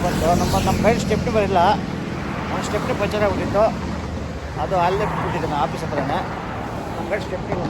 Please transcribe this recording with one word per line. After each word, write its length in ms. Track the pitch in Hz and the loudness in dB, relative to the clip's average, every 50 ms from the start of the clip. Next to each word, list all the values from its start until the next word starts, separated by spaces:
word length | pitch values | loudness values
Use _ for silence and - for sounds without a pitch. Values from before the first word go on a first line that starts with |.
| 180 | 0
ಬಂತು. 220 | 180 160 - 156 165 175 170 | 2 2 2 4 4 4 4
ನಮ್ಮ, 120 | 180 - - 190 185 | 4 2 2 2 2
ನಮ್ಮ 100 | 190 185 - - | 2 2 4 4
ಗಾಡಿ 120 | 208 233 226 - | 4 4 4 2
ಸ್ಟೆಪ್ನಿ 280 | - 214 208 - 247 220 | 0 0 0 0 0 2
ಬರಲಿಲ್ಲ, 240 | 220 202 185 190 175 170 196 214 196 - - - - - - - - - - - - - - | 2 2 4 4 6 6 6 4 2 0 -4 -4 -6 -6 -6 -6 -6 -4 -4 -4 -4 -4 -4
ನಮ್ಮ 120 | - - - - | -4 -4 -2 -2
ಸ್ಟೆಪ್ನಿ 260 | 208 208 - - 254 - | -2 -2 -2 -2 0 0
ಪಂಚರ್ 220 | 202 185 208 208 208 | 0 0 0 2 2
ಆಗ್ಬಿಟ್ಟಿತ್ತು. 360 | 202 185 269 269 - - 196 220 214 196 - - - - - - - - - - - - - - - - 131 151 | 2 2 0 0 0 2 4 4 4 2 0 -4 -4 -4 -4 -6 -6 -6 -6 -6 -6 -8 -8 -8 -6 -4 -4 -2
ಅದು 120 | 160 190 180 175 | 0 2 2 2
ಅಲ್ಲೇ 180 | 175 190 202 214 185 | 4 2 2 0 0
ಬಿಟ್ಬಿಟ್ಟಿದ್ದೆ 380 | 160 160 160 170 165 165 156 156 151 | -2 -2 -2 -2 -2 -2 -2 -2 0
ನಾನು 80 | 143 151 | 0 0
ಆಫೀಸ್ 200 | 160 - - 160 | 0 -2 -4 -4
ಹತ್ರನೇ. 340 | 160 156 143 139 135 151 185 190 - - - - - - - - - - - - - - | -2 -2 -2 0 0 0 -2 -2 -4 -6 -6 -6 -6 -6 -6 -6 -6 -6 -6 -6 -6 -6
ನಮ್ಮ 100 | - - - 190 | -6 -4 -4 -4
ಗಾಡಿ 100 | 220 - | -4 -4
ಸ್ಟೆಪ್ನಿ 260 | - 285 247 - - 190 | -4 -4 -6 -4 -4 -4
ಇಲ್ಲ. 80 | 175 170 | -2 -2